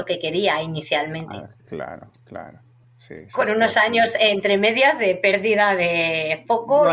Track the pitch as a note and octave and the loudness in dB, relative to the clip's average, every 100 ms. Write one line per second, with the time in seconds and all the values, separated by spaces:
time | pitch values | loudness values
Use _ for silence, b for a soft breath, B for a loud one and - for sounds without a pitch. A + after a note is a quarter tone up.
0 | F3 E3+ D#3+ D#3+ F#3+ D#3 D#3+ D#3 D3 D3+ | -2 -4 -4 -2 0 -2 -4 -8 -4 -4
1 | D3+ D#3+ D#3+ G2+ - - - - B1+ E2 | -4 -8 -10 -14 -16 -20 -14 -12 -10 -14
2 | - - - F#2 D2+ - _ _ _ _ | -18 -20 -18 -16 -16 -20 _ _ _ _
3 | - D#2+ E2 - A3+ A3 A3+ A3+ A3 A#3 | -20 -20 -8 -2 0 2 2 2 2 2
4 | A3+ - A3 G3+ G3 G3+ G#3+ A3+ C4+ D4+ | 2 2 2 2 2 2 2 4 2 4
5 | G#3 F3+ G3 G3 G#3 G#3 G#3 F#3+ F3 E3+ | 0 0 2 0 2 2 2 2 0 0
6 | E3 D#3+ D#3 D#3+ - A3+ - C#4+ D4 | -2 -2 -4 -4 -2 -2 2 2 4